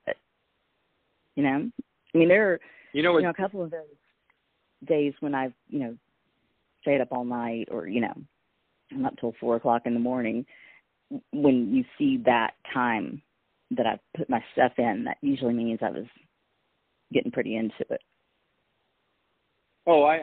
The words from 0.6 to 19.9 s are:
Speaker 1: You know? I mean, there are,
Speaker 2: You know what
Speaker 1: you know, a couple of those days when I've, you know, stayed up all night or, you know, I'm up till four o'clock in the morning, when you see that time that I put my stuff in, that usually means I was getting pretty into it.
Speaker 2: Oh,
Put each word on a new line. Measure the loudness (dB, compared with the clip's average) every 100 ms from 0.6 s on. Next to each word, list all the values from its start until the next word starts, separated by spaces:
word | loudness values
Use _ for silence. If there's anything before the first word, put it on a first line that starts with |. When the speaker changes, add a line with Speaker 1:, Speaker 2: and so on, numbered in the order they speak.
| _ _ _ _ _ _ _ -2
Speaker 1:
You |
know? | 0 0 -4 -8 -18 _ _
I | 4
mean, | 6
there | 6 4
are, | 0 -6 -20 -8
Speaker 2:
You | 0
know | 2
what | 4
Speaker 1:
you | 2
know, |
a | -2
couple | -6 -6
of | -8
those | -10 -14 -20 _ _ _ _ _ _ _ -10 -2
days | 0 0 -2
when | -4 -4
I've, | -4 -8 -10
you | -6
know, | -6 -10 _ _ _ _ _ _ _ _
stayed | 0 0
up | 0
all | -4 -6
night | -6 -6 -6 -8
or, | -8 -4
you | -2
know, | -2 -6 -18 _ _ _ _ _ -12
I'm | -6 -6
up | -4
till | -8 -4
four | -2 0
o'clock | 2 0 0
in |
the | -2
morning, | -2 -2 -2 -4 -8 -16 -20 -20 _ _ -14 -14 -8
when | 0 4 4 2 0
you | -2 -2
see | 0 2 2
that | 2 2 -6 -8
time | -2 0 0 -4 -10 -16 _ _ _ -8
that | -2 -2
I | -2 _ -10
put | -4
my | -4 -4
stuff | 0 0 2
in, | -2 -2
that | -6 -4
usually | -2 -2 0
means | 0 -2 -2
I | -4
was | -6 -12 _ _ _ _ _ _ _ _ _ -4
getting | -2 -2
pretty | -4 -4 -2
into | -4 -6 -8
it. | -8 _ _ _ _ _ _ _ _ _ _ _ _ _ _ _ _ _ _
Speaker 2:
Oh, | 4